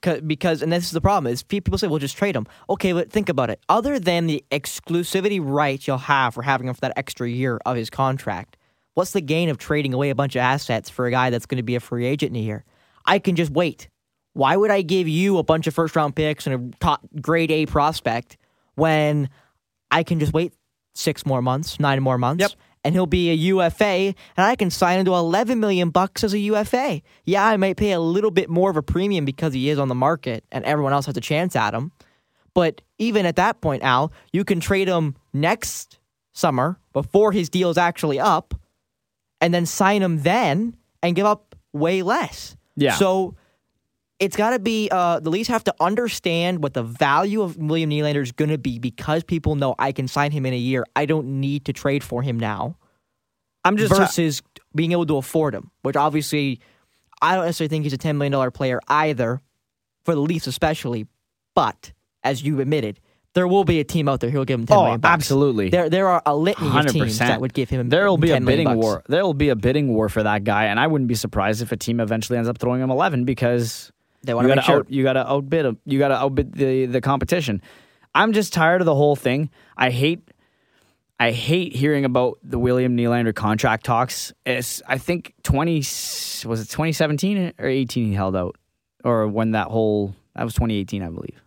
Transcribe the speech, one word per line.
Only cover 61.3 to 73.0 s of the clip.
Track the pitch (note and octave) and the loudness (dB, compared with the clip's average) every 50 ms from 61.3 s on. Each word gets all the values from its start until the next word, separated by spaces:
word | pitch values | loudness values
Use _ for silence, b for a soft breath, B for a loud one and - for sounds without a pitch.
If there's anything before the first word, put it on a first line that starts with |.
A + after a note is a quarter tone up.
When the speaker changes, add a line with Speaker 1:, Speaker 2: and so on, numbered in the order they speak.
| _ _ _ _ _ | _ _ _ _ _
Speaker 1:
But | - D3 A2 G2+ _ - - - _ _ _ _ _ _ | 2 2 2 -2 _ -18 -20 -20 _ _ _ _ _ _
as | B2+ C#3 B2 B2+ | -4 -4 -2 -2
you | C#3+ D#3 C3+ | -2 -2 -2
admitted, | C3+ C3 D#3 D3+ A#2+ G#2+ G2+ _ _ _ _ _ _ _ _ | 0 0 0 -2 -2 -4 -8 _ _ _ _ _ _ _ _
there | F3+ F3+ F3+ | 0 2 4
will | F3+ G3+ G3 | 2 2 4
be | D#3 F3 D#3+ | 4 2 2
a | D3 | 0
team | - - F3 D3+ C#3+ | 0 -2 0 0 0
out | C3+ B2+ | 0 0
there | - A#2 | -2 -2
who | C3+ C#3+ | -2 -2
will | C3+ | 0
give | B2+ C3+ A#2+ | 0 -2 -2
him | A2+ - | 4 6
Speaker 2:
Oh, | G#3+ | 6
Speaker 1:
ten | G3+ F3 | 6 6
million | C3 A2 A#2 | 4 2 2
bucks. | - E3 F3 | 2 2 4
Speaker 2:
absolutely. | E3+ C#3+ - C3+ C#3 C#3+ C#3+ B2 G#2+ G2+ F#2 | 4 2 2 2 4 4 4 2 2 0 2
Speaker 1:
There, | - F3+ F3 D#3 | 2 2 2 2
there | D#3+ F#3 G3 F#3+ | 2 2 4 4
are | F3+ E3+ - D3+ | 2 2 2 2
a | C#3+ | 0
litany | C#3+ D#3 F#3 G#3 - E3 D3 | 2 2 0 0 -2 -2 0
of | - | 2
teams | D3 D3+ C#3+ A#2+ | 2 2 2 2
Speaker 2:
Hundred | D#3 - | 2 0
percent. | A2 G#2+ A2 B2 B2 | 0 0 0 0 0
Speaker 1:
that | B2+ A2+ | 0 0
would | B2 C3 - | -2 -4 -2
give | - C3 - | -2 -2 -2
him | - B2+ A#2+ B2 | -2 -2 0 2
Speaker 2:
There | C3 E3 G3+ G3+ | 2 4 4 4
will | F#3+ D#3 | 4 4
be | D3+ E3+ | 4 4
a | D3+ | 4
Speaker 1:
ten | C3 A2 | 2 4
million | - C3 D3 E3 | 2 2 4 4
Speaker 2:
bidding | A#2+ A2+ A2+ | 2 2 2
Speaker 1:
bucks. | A2+ | 2
Speaker 2:
war. | A2 G#2 - - - | 2 0 -2 -2 0
There | C#3 E3+ G3 | 0 2 2
will | F#3+ D#3 | 2 0
be | C#3 D3 D3 | 2 2 2
a | B2+ | 2
bidding | A2 G2 A#2+ C3 D3+ D3 C3+ A#2 | 2 2 2 2 2 2 2 2
war | G#2+ A2 G#2 | 2 0 0
for | - A#2 | 0 0
that | G#2+ G#2+ G#2 G#2 G2+ | 0 0 0 0 0
guy, | A2+ G#2 G2+ A2 | 0 0 2 2
and | G#2+ G2+ A2 | 2 2 2
I | C3 | 2
wouldn't | D#3+ D#3+ D3 C3 A#2+ | 2 2 0 0 0
be | A#2+ | -2
surprised | G#2+ - G#2+ - G#2+ F#2+ G2+ A2 G#2+ A#2+ | -2 -4 -4 -2 -2 0 0 0 -2 -4
if | G#2+ | -6
a | - G#2 | -6 -6
team | - - A#2 A#2+ | -4 -4 -2 -2
eventually | A#2 G#2 A2+ A2 A2 - B2 A#2+ | 0 -2 -2 -4 -2 -4 -2 -2
ends | A#2 A#2 | -2 -2
up | A#2 - | -4 -2
throwing | - B2 B2 B2+ C3 | -2 -2 0 0 0
him | B2+ | -2
eleven | C3 C3+ | 0 0